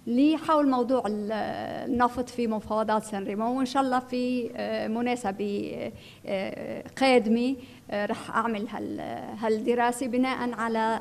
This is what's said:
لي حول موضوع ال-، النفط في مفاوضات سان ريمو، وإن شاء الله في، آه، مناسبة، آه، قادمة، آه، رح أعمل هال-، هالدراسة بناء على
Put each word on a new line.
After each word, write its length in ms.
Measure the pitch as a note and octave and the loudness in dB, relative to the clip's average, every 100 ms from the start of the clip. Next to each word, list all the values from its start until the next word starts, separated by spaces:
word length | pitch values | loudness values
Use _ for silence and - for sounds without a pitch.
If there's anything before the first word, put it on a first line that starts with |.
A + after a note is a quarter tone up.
| - | 0
لي 300 | A#3+ D4 D#4 | 4 6 4
حول 340 | D#4 D#4 D4 | 4 4 6
موضوع 320 | B3+ A#3+ C4 G3+ | 4 2 2 2
ال-، 260 | G#3 G#3 G#3+ - - G#2+ - - | -2 -2 -2 -2 -4 -6 -6 -2
النفط 380 | A#3+ B3 B3 B3 | 2 2 2 -6
في 180 | - A#3 | -2 0
مفاوضات 580 | A3 - G#3+ A3 A3 | -2 -2 -2 2 0
سان 200 | G#3+ G3 | 0 -6
ريمو، 340 | G3 G3+ A3+ B3+ | -4 -2 0 0
وإن 80 | B3+ | 0
شاء 160 | C4+ | 2
الله 160 | C4+ B3+ | 2 2
في، 520 | B3+ B3+ B3 B3+ A#3 B3 | 0 -2 0 0 -2 -4
آه، 320 | G#3 A3 G#3+ | -4 -2 -2
مناسبة، 1040 | A3 A#3+ A#3+ G#3 G3 G#3 G3+ G#3+ - A3 G#3+ - - - | 0 0 0 -2 -2 -2 -2 -4 -6 -8 -10 -18 -14 -6
آه، 580 | G3 G#3 - - - - - | -4 -4 -6 -8 -10 -8 2
قادمة، 560 | C4+ B3+ G#3+ A3+ B3 C4+ - - - | 6 6 6 2 2 -2 -8 -18 -8
آه، 160 | G3+ G#3 | -4 -2
رح 300 | A#3+ - - | -4 -4 -2
أعمل 320 | A3+ G#3+ A3 | 0 -2 -4
هال-، 320 | G#3+ G#3 - - A#2 - G#3+ | -6 -6 -6 -6 -8 -10 -4
هالدراسة 680 | A3 A3 A#3+ A#3+ A#3+ B3 C4+ | 0 0 2 2 2 0 0
بناء 460 | B3 C4 - A#3+ | 2 2 0 -4
على 480 | A3+ A3+ A3 A3 A3+ | -2 -2 0 0 0